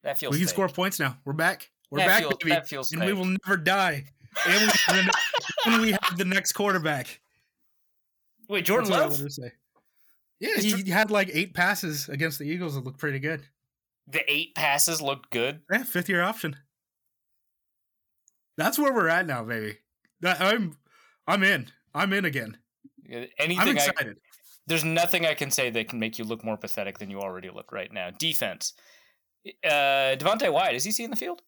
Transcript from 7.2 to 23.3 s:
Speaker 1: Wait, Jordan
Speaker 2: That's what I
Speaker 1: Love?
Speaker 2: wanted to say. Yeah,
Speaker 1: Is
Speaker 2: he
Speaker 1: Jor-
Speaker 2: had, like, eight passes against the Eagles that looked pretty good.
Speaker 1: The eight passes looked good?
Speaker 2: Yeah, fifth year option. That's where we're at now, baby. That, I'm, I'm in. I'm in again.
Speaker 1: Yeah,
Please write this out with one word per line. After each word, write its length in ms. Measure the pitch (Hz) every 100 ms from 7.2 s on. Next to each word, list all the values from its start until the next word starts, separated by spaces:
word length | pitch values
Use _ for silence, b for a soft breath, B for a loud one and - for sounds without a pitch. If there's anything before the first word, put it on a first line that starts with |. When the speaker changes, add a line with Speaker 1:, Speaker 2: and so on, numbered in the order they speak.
| _ _ _ _ _ _ _ _ _ _ _ _ -
Speaker 1:
Wait, 160 | 196 175
Jordan 240 | 226 220
Speaker 2:
That's 20 |
what 80 | 254
I 40 |
Speaker 1:
Love? 80 | 311
Speaker 2:
wanted 120 | 139 143
to 40 |
say. 180 | 143 123 _ _ _ b b b b _ _
Yeah, 100 | 220 440
Speaker 1:
Is 60 | 208
Speaker 2:
he 180 | 190
Speaker 1:
Jor- 100 | 190
Speaker 2:
had, 180 | 180 214
like, 180 | 208 185
eight 220 | 156 190
passes 560 | 175 180 196 170 147 -
against 300 | 139 160 143
the 60 | 147
Eagles 300 | 175 175 139
that 80 |
looked 160 | 127 135
pretty 200 | 151 135
good. 240 | 147 160 - _ _ _ _ _ -
Speaker 1:
The 220 | 147 139
eight 260 | 147 160 -
passes 460 | 156 143 170 160
looked 280 | 143 139 -
good? 320 | 117 123 151 -
Speaker 2:
Yeah, 120 | 190
fifth 260 | - 180 175
year 120 | 180
option. 360 | 180 220 160 139 _ _ _ _ _ _ _ _ _ _ _ _ _ _ _ _ _ _ _ -
That's 200 | 175 -
where 160 | 285
we're 140 | 247 165
at 180 | 170 170
now, 200 | 127 110
baby. 320 | 117 107 104 _ _ _ _
That, 220 | 175 175
I'm, 340 | 190 214 180 - b b b b -
I'm 180 | 202
in. 260 | 190 175 120 _ _ 147
I'm 160 | 196
in 140 | 196 180
again. 320 | 135 110 - _ _ - _ -
Speaker 1:
Yeah, 200 | 123 123